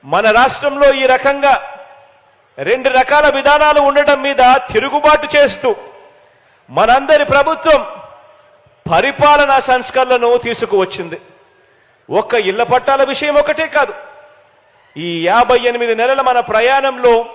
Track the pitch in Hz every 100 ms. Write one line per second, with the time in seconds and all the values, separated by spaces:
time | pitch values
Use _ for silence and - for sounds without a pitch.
0 | 135 165 220 220 254 - 285 277 285 269
1 | 262 254 262 277 285 262 - - - -
2 | _ _ _ _ _ - 139 254 262 254
3 | 254 294 302 277 269 294 302 294 285 277
4 | 294 277 269 277 247 262 - 220 269 285
5 | 302 302 302 302 277 190 262 403 - -
6 | - _ _ _ _ _ _ 131 214 254
7 | 277 302 285 269 285 320 320 294 226 -
8 | - - _ _ _ _ _ _ - 165
9 | 247 277 294 294 285 269 262 254 240 262
10 | 254 247 240 240 240 233 226 196 185 -
11 | 170 160 - _ _ _ _ _ _ _
12 | _ 175 220 240 190 196 233 247 247 269
13 | 269 277 294 294 294 302 320 294 269 -
14 | - - - _ _ _ _ _ _ -
15 | 170 170 165 214 247 247 240 240 233 226
16 | 240 269 262 247 240 220 233 269 269 254
17 | 247 233 233